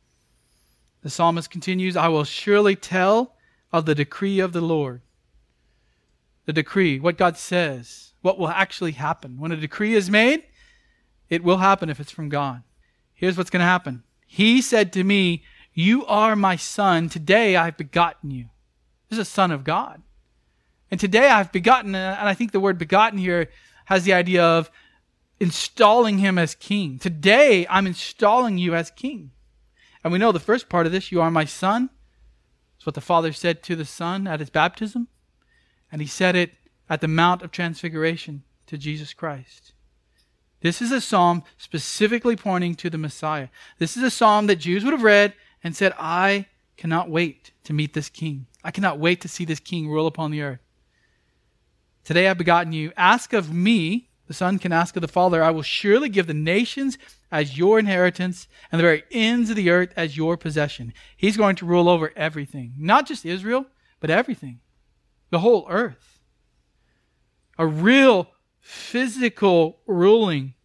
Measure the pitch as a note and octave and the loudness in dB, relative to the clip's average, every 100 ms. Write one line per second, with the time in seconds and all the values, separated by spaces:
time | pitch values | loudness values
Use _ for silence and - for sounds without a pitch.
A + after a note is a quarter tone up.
0 | _ _ _ _ _ _ _ _ _ _ | _ _ _ _ _ _ _ _ _ _
1 | D3 - E3+ E3+ - F3+ F#3+ F#3 F#3 F3 | -10 -2 0 0 -6 -10 -6 -2 -2 0
2 | E3 D#3 D3 - - G3+ G#3 G3 - F#3 | 0 0 -2 -6 0 2 2 0 -4 0
3 | F#3 A3 B3 _ _ _ _ E3+ D#3+ D3 | 2 2 0 _ _ _ _ -2 0 0
4 | C#3+ - G3 G3 F#3 E3+ E3 D#3+ C#3 B2 | -2 -4 -2 0 -2 -2 -2 -2 -4 -8
5 | _ _ _ _ _ _ _ _ _ _ | _ _ _ _ _ _ _ _ _ _
6 | _ _ _ _ - D#3 D3 G3 F3+ C3+ | _ _ _ _ -6 -4 -2 0 0 0
7 | E3 E3 F3+ E3 - F3+ E3 C3 A#2 - | -2 0 0 0 -4 -2 -2 -6 -14 -20
8 | - _ F3+ F#3+ E3 F3+ F#3+ - E3+ C3 | -20 _ -2 -2 -2 -2 -2 -4 -8 -6
9 | D3 - C3 B2+ D#3 D#3+ D3+ - G#3+ A3 | -6 -6 -10 -12 -8 -8 -8 -4 0 0
10 | F#3 G#3 A#3+ D#4+ - _ _ _ _ _ | 2 2 4 2 -4 _ _ _ _ _
11 | _ _ - E3+ F3 F#3 F#3+ G3 D#3+ C#3+ | _ _ -6 -2 0 2 2 2 -2 -8
12 | C#3+ - D3+ C#3+ C#3+ B2 - _ _ _ | -12 -12 -6 -4 -4 -8 -16 _ _ _
13 | _ - F3+ F3+ F3+ F#3 F3 F3+ D3+ B2 | _ -6 -4 -4 -2 0 2 0 -2 -14
14 | _ _ _ - G#3+ B3+ B3+ A3+ F#3+ F#3+ | _ _ _ 0 4 4 4 2 2 0
15 | F#3+ G3+ F3+ E3+ - _ _ - F3+ B3 | 0 2 0 -2 -8 _ _ 0 2 2
16 | A#3+ G#3 A3 G#3+ G3 F3+ - - G3+ E3+ | 2 2 2 2 2 0 -4 0 2 2
17 | E3 E3 D3+ G#3 A3 F3+ E3 D#3 D3 E3+ | 0 -4 2 4 4 2 0 -4 -4 0
18 | E3+ - C#3+ C3 A#2 _ _ _ _ _ | 0 -2 -12 -12 -14 _ _ _ _ _
19 | - A3+ F#3+ - F#3 D3 C3+ F3 - - | -10 -8 -4 -2 0 -2 -4 -4 -6 -12
20 | _ _ _ _ _ _ _ _ - F3+ | _ _ _ _ _ _ _ _ -10 -6
21 | G3+ G#3 C#4 A3 F#3 F#3 F3+ B3+ G#3 F#3+ | 0 4 6 4 2 0 2 2 0 -6
22 | F#3+ G3 G#3 F#3+ A#3 G3 G3 F3+ E3 F#3+ | -6 -4 -2 -2 -2 0 0 -2 0 2
23 | A3 G3+ F#3 F3 D#3+ - _ _ - F#3+ | 2 0 -2 -2 -2 -10 _ _ -2 0
24 | F3+ F#3 F3+ F3+ E3+ E3 D#3+ _ _ _ | 2 2 2 4 4 2 -2 _ _ _
25 | _ _ _ - F#3 - - - G#3 A#3 | _ _ _ -4 -4 -2 -4 4 6 6
26 | A3+ G3 G3 F3+ D#3+ - - G3+ E3 C3 | 4 2 2 2 -2 -4 -6 -4 -4 -6
27 | F#3+ D#3+ F#3+ A#3 D4 G3 E3+ F#3 F#3+ F3 | -8 -2 4 6 6 4 2 0 -2 -6
28 | - - G#3 A#3+ A#3+ F#3 F3+ E3+ E3 - | -10 0 2 2 2 -2 -2 -2 -4 -10
29 | C4 B3 C#3+ _ _ _ _ _ _ _ | -12 -12 -18 _ _ _ _ _ _ _
30 | E3 F3+ A3+ F3 - B3 - F3 E3 F#3 | -4 0 2 2 0 -2 0 -2 0 -2
31 | - F3+ E3 E3 D#3 - F#3 A3+ C4 _ | -4 -2 0 0 -2 -2 -2 0 -4 _
32 | _ _ _ _ _ _ _ _ - D3 | _ _ _ _ _ _ _ _ -10 -8
33 | - E3+ E3 D3 E3+ E3 - E3 D3 - | 0 0 0 -4 -4 -4 -6 -8 -10 -10
34 | E3+ F#3+ F#3+ D#3 C#3+ D#3+ E3+ - G#3+ A#3+ | -8 -6 -6 -8 -4 0 0 -2 -8 -8
35 | A#3+ _ _ _ _ _ _ _ _ D3+ | -10 _ _ _ _ _ _ _ _ -10
36 | D3 - F#3 F3+ F3 _ _ _ - D#3 | -8 -2 0 0 -2 _ _ _ -8 -6
37 | D#3 D#3+ E3+ F3+ E3+ - F3 D#3+ E3+ D#3+ | -2 2 2 2 -4 -8 -8 -8 -10 -4
38 | D#3+ E3 - C#3+ - _ - D3+ D3 D3+ | -4 -4 -10 -16 -18 _ -16 -12 -10 -10
39 | D3+ - D#3+ C#3 C3 _ _ _ _ _ | -12 -12 -10 -10 -16 _ _ _ _ _
40 | _ _ _ _ _ _ E3 E3+ A#3 C4 | _ _ _ _ _ _ -6 -4 -4 -4
41 | - G3+ F3 F3 - _ - D#3+ - - | 0 2 2 0 -6 _ -12 -10 -8 -2
42 | G#3+ A#3 A#3+ A#3 G#3 F3+ F3 D#3+ F3 D#3+ | 0 0 -2 -4 -2 -2 -2 -6 -8 -8
43 | D#3 - D#3 D3+ C3+ - - - E3 A#3+ | -10 -8 -6 -6 -8 -18 -16 -8 -6 -2
44 | B3+ - A3 G#3 G#3 F3 E3 F#3 A#3+ D4 | -2 2 4 4 2 0 0 -2 0 2
45 | A3 G3+ G#3 - _ _ E3+ D#3 G3 - | 6 6 4 -2 _ _ -10 -2 -2 -2
46 | D#3+ F3 G3 G3+ G3 _ _ _ E3 E3 | -4 0 2 0 -4 _ _ _ -4 -2
47 | F3+ D#3+ E3+ C3+ _ _ - D3+ D3+ D#3 | -2 -2 -4 -6 _ _ -6 -4 -4 -6
48 | C#3+ - D#3+ C#3 B2+ _ E3 - F#3+ D3 | -10 -10 -10 -10 -14 _ -12 -4 -4 0
49 | E3 F3+ F3 - E3 D3+ - F3 D#3 D3+ | 0 -2 -4 -10 -8 -8 -8 -8 -4 -2
50 | D#3+ D3+ D3+ D3+ C#3+ C3 _ _ _ _ | -2 -4 -8 -6 -8 -12 _ _ _ _
51 | _ _ _ _ _ _ _ _ _ _ | _ _ _ _ _ _ _ _ _ _
52 | - E3 F#3+ F#3 E3+ E3+ E3+ D#3+ D#3 - | -4 2 2 2 2 2 2 -6 -6 2
53 | F3+ A#3 - A3 D#3+ E3+ F#3 A3+ D#3+ A#3 | 4 4 0 -4 -2 0 2 2 2 -4
54 | - _ - D3+ F#3 F#3+ F3+ E3 E3+ F3+ | -6 _ -14 -4 -2 -2 0 0 0 -4
55 | E3 F#3 F3+ E3 D#3+ D#3+ D3 - G3+ A3 | -4 2 2 4 2 2 -2 -2 2 2
56 | C#4+ G3 E3+ D3+ D#3 F#3+ A#3+ - C4+ - | 2 -2 -2 -2 0 0 -2 -4 -6 -6
57 | - _ - D#3+ D3 C3+ F3+ A3 G#3 F#3 | -12 _ -6 -4 -4 0 2 4 2 2
58 | F3+ F3+ F3+ F3 - _ - E3 E3+ D#3 | 2 0 -6 -6 -14 _ -4 2 4 4
59 | - A#3 A3 A#3+ A3+ G#3+ F3+ F3+ F3+ F3+ | 0 0 2 2 0 0 2 2 0 -4
60 | E3 C#3+ D#3+ E3+ D#3+ D3+ D3 - A#2 - | -6 -2 -4 -4 -4 -2 -4 -6 -14 -16
61 | - - G3 G#3+ G#3 F#3+ E3+ F3 F3 E3+ | -20 -2 0 2 2 0 2 4 4 4
62 | D#3 - D#3+ D#3 C#3 C#3+ A#2+ C3 D#3+ B3 | 0 -4 -6 -6 -10 -12 -14 -6 2 2
63 | C#4 D4 E3 F#3 G3+ B3 C4 _ _ _ | 2 -8 -8 -8 -4 -4 -4 _ _ _
64 | D#3 F3 C4 A#3+ C3+ A#2+ _ _ _ _ | -2 0 0 -6 -12 -18 _ _ _ _
65 | _ _ - E3+ G#3 A3 - F#3 A#3 B2 | _ _ -4 0 2 2 0 -4 -4 -10
66 | _ _ _ _ _ _ _ _ _ _ | _ _ _ _ _ _ _ _ _ _
67 | _ _ _ _ _ - E3 D3+ F#3+ C4 | _ _ _ _ _ -4 -4 0 4 6
68 | C4+ G3 - _ _ _ _ - - A#3+ | 6 4 0 _ _ _ _ -20 -6 -4
69 | B3+ B3+ B3 - G3 F3 D#3+ - - F3+ | -4 -2 -4 0 2 4 2 -2 -4 2
70 | F#3 A3+ G#3 D3+ C3+ - | 6 6 4 -2 -6 -12